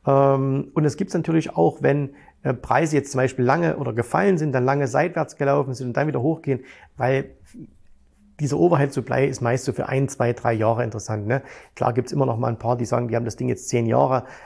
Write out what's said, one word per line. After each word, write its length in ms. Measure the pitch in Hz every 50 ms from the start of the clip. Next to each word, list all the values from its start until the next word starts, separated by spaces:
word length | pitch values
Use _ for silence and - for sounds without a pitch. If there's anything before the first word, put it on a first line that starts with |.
| -
Ähm, 640 | 147 139 139 139 139 139 135 135 135 135 139 143 - -
und 100 | 165 151
es 140 | 147 143 -
gibt's 160 | 196 - -
natürlich 420 | 175 160 - 165 160 151 - -
auch, 240 | 165 170 160 156 -
wenn, 300 | 135 135 139 147 143 139 - - - - - _
äh, 100 | - 139
Preise 440 | 127 120 - - 123 135 165 151 156
jetzt 160 | 143 - -
zum 60 | - 127
Beispiel 280 | 131 127 - - 123
lange 320 | 120 143 165 170 160 - -
oder 160 | 139 123 110
gefallen 420 | 117 117 - - 160 185 202 190
sind, 160 | 156 156 151
dann 140 | 127 127 123
lange 220 | 127 139 143 143 123
seitwärts 480 | 135 139 147 135 127 165 151 - -
gelaufen 360 | - 147 139 139 143 139 131
sind 160 | 127 120 131 123
und 80 | 113
dann 100 | 135 143
wieder 140 | 156 135 135
hochgehen, 400 | 120 156 160 160 - 143 131 123 - - - - - - _ -
weil 320 | 120 123 135 135 135 - - - - - - - 156 - - - - - - - _ _ _ _ _ _ _ -
dieser 180 | 147 127 135 156
Overhead 340 | 180 175 170 143 143 139
Supply 360 | - 131 113 - 127 127 135 -
ist 120 | 127 -
meist 240 | 123 117 123 131 -
so 60 | -
für 160 | - - - -
ein, 200 | 131 135 139 127
zwei, 240 | - - 127 120
drei 200 | 120 - - 120
Jahre 300 | 117 110 110 113 113 113
interessant, 460 | 120 113 107 107 - - 110 107 104 104
ne? 140 | 127 139 - - - - - - _
Klar 160 | - - 120
gibt's 180 | 117 123 123 -
immer 160 | - 143 135
noch 120 | 131 117 113
mal 100 | 123 120
ein 100 | 117 -
paar, 180 | - 117 123
die 100 | 120 120
sagen, 200 | - 120 120 123
die 80 | 117 117
haben 120 | 117 117
das 100 | 117 104
Ding 120 | - 127 123
jetzt 200 | 123 - - -
zehn 180 | - 120 117
Jahre, 380 | 113 117 127 139 135 131 127 - - - - -